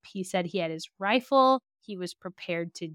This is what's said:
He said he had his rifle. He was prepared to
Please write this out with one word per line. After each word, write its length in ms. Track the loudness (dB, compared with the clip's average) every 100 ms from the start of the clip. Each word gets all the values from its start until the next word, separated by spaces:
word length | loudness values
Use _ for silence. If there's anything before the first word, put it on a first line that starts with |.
| -12
He 180 | -10
said 220 | -2 -2 -2
he 140 | -2
had 100 | -4
his 180 | -6 -10 -4
rifle. 600 | 0 0 4 6 6 4 -2 _
He 160 | -14 -10
was 160 | -10
prepared 640 | -10 -14 -10 -6 -4 -4 -8
to 140 | -12